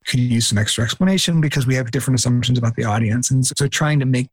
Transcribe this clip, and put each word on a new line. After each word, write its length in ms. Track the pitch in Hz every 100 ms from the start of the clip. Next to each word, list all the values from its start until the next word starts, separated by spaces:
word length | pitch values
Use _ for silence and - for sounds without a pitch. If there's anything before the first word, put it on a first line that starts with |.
| -
could 120 | 127
use 300 | 123 117 113
some 100 | 107
extra 240 | 110 -
explanation 580 | 117 - 185 190 - 160
because 240 | 151 139
we 120 | 127 131
have 160 | 117
different 260 | 131 127 127
assumptions 400 | 127 123 117 123
about 160 | 113
the 100 | -
audience. 460 | 117 107 110 120 123
And 160 | 131 127
so, 80 | -
so 120 | 143
trying 320 | - 151 147
to 40 |
make 240 | 131 127 127